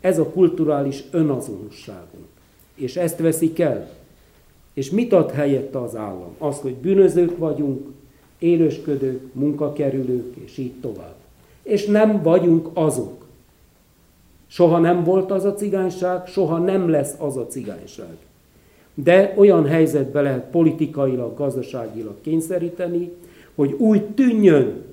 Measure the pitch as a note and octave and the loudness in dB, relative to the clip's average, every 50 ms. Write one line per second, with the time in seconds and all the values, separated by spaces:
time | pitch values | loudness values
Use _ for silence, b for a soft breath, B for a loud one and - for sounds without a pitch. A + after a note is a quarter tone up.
0 | - F#3 F3+ D#3+ D#3 - - F3 F#3 E3 - - D#3+ D3 D3 C#3+ C#3 C#3 C3 - | 2 2 2 2 0 0 2 4 4 4 4 2 0 0 0 0 -2 -4 -4 -6
1 | - - - E3+ D#3+ D3 C3+ A#2+ - - G#2+ F#2 G#2 G#2+ - - - - F#2 F2+ | -12 -6 -2 0 0 2 0 -2 -4 -10 -12 -14 -14 -16 -18 -20 -20 -18 -18 -18
2 | E2+ D#2+ - F2 - - _ b b b b b b _ _ - C3+ B2 - F3+ | -20 -20 -20 -20 -20 -20 _ b b b b b b _ _ -10 -10 -8 -4 -2
3 | F3 E3 E3 - E3 E3 D#3 D#3+ E3 D#3+ D#3+ - F3 D3 A#2+ G#2 - - - - | -2 -2 -2 0 0 0 2 2 0 0 0 0 0 0 0 -4 -6 -12 -18 -20
4 | - _ _ b b b b b b b b b _ _ _ - C3+ C3+ E3+ G#3+ | -20 _ _ b b b b b b b b b _ _ _ -8 -6 -2 0 -2
5 | A#3+ A#3+ G#3+ F3 D3+ - - C#3 D3 C#3+ C#3 C3 - - - C3+ B2 A2+ G#2+ A2+ | 0 4 4 2 2 2 -2 -2 0 0 0 0 -2 -4 -8 -8 -8 -8 -8 -8
6 | G#2+ G2+ F#2 F2+ F2+ F2 - - - D3 C3+ - - C3 B2+ A#2+ B2 F3 G3 G3 | -10 -10 -10 -12 -14 -16 -14 -6 -6 -6 -6 -4 -8 -8 -8 -4 -2 0 4 6
7 | F#3+ F3 - E3+ F3 E3+ F3 - E3 D#3 D3 C3+ D3 C#3 C3 B2 - - - - | 6 6 6 2 2 0 0 -4 -4 -4 -2 -2 -2 -4 -4 -6 -8 -14 -18 -20
8 | b b b b b b b _ - E3 F3 E3 E3 D#3 C#3 - - - D3 C3+ | b b b b b b b _ 0 2 4 4 4 2 2 -2 -4 -4 -4 -2
9 | C3+ C3 B2+ B2+ - - - B2+ C#3 D3 C#3+ D3 D3+ C#3 - - D3+ C3+ B2+ C3+ | -2 -4 -4 -6 -10 -12 -6 -2 -2 -2 -2 -2 -4 -4 -2 -2 -2 -2 -2 -2
10 | B2+ B2 B2 B2 A#2+ - - - - - - - C3 B2 - - - B2+ G#2 F#2 | -2 -2 -2 -4 -4 -8 -14 -16 -20 -18 -12 -10 -10 -10 -10 -10 -12 -12 -12 -12
11 | - - - - _ _ _ b b b b b b - A3+ G3+ G#3 G#3 G#3 G#3 | -16 -18 -20 -20 _ _ _ b b b b b b -2 -2 -2 0 2 2 4
12 | A3 G#3+ G#3+ G3 D#3 D#3+ E3 F#3 F3 F3 E3 E3 D#3+ - - F#3 D#3+ D3+ C3+ B2+ | 4 4 2 2 2 4 4 4 6 4 4 2 2 -2 -4 0 0 0 0 -2
13 | A#2 - - - - _ - _ _ _ _ _ _ _ _ _ _ _ _ _ | -6 -8 -12 -18 -20 _ -20 _ _ _ _ _ _ _ _ _ _ _ _ _
14 | _ _ _ _ _ _ _ _ _ _ - - F3 E3 E3 E3+ E3 E3+ F3 F3 | _ _ _ _ _ _ _ _ _ _ 0 4 4 4 6 4 4 4 2 2
15 | E3 E3+ F#3 F#3+ F#3 F#3 G3 F#3+ F#3 G3+ G3 G3+ G#3 G3+ F#3 F#3+ F#3 F#3 F3+ F#3 | 2 2 2 0 0 0 -2 -2 -2 -2 -2 -2 -4 -4 -2 -2 -2 -2 -4 -4
16 | F3+ F3+ F3+ F3+ F3+ - - G3 F#3+ D3+ E3 E3 F3 F#3 F#3+ F#3+ F#3 E3 D#3+ D3 | -4 -4 -4 -4 -6 -6 -2 -2 0 0 0 0 0 0 0 0 0 2 0 0
17 | C#3 C#3 - - - D3 B2+ C3 A#2 - - C3+ A2 G2+ F#2+ - - - - - | 0 -2 -6 -8 -8 -6 -6 -6 -8 -8 -10 -12 -12 -12 -14 -14 -16 -20 -18 -18
18 | G#2 E2+ E2 - _ _ _ _ _ b b b b b b b b b b - | -18 -18 -18 -20 _ _ _ _ _ b b b b b b b b b b -2
19 | C#3 E3 F3 F#3+ G3 G3 - G#3+ G3+ G#3 F#3 E3+ D3+ C#3 D#3 E3 D#3+ D#3 C3 D3 | 2 4 4 4 4 2 4 6 6 8 8 6 4 2 4 2 2 2 2 -2
20 | C3+ - - D3 C#3+ C#3 D#3+ C#3+ - - - E3+ E3 D#3+ C#3+ - D#3 C#3 - C#3 | -2 -2 -2 -2 0 0 -2 -4 -6 -4 0 2 2 2 2 0 -4 -4 -2 -2
21 | C#3 C3 B2+ B2 A#2+ A#2 A2 - C#3+ C#3 C3 C3 A#2+ - - B2+ A#2 G#2+ G#2+ A2+ | -2 -2 -2 -2 -4 -6 -6 -4 -6 -4 -4 -6 -8 -8 -10 -10 -10 -10 -10 -12
22 | A2+ G#2+ G2+ - - D#3 D#3+ E3 D#3+ - F#3 F3 E3 E3+ E3+ - F#3 F3 F3 E3+ | -12 -12 -14 -12 -6 -4 -2 -2 -2 -2 -4 -4 -4 -6 -6 -6 -8 -4 -4 -4
23 | F3 E3+ - B B B B B B B B - C#3+ C#3 - - A#3+ G#3+ G#3+ G3+ | -6 -6 -10 B B B B B B B B -2 -2 -2 0 2 2 4 4 4
24 | G#3 - - - C4+ B3 A3+ G#3+ G#3 F#3+ D#3+ C#3+ B2+ G#2+ - - - - | 2 0 0 2 2 2 4 6 6 6 6 6 4 2 -2 -10 -14 -18